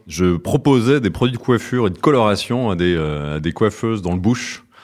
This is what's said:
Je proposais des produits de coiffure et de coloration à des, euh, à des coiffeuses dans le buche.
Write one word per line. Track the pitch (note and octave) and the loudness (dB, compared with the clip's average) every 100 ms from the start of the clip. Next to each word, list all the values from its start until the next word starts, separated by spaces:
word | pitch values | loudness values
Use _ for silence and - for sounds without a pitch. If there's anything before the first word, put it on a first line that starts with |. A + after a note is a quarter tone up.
| - | -12
Je | D#2 F2+ F2 | 0 0 0
proposais | - D3 D3 C3+ A2+ C#3+ | 0 0 4 4 4 2
des | G2+ | 0
produits | D#2+ B2 A#2+ | 0 -2 -2
de | |
coiffure | - A#2+ - B2 A2 | 0 0 0 -2 -2
et | |
de | F2+ | 0
coloration | - C#3 G#2+ G2+ - A#2+ A#2+ | 2 4 4 2 -2 -2 -2
à | F2+ | 0
des, | F2 E2+ | 0 0
euh, | D#2 D2+ D2 D2+ | -2 -4 -6 -4
à | |
des | D#2 | -4
coiffeuses | - A2 - A2+ A2 | 0 0 0 -4 -4
dans | F2 | -4
le | F2+ | -2
buche. | F2+ B2 - - - _ | 0 0 -4 -12 -18 _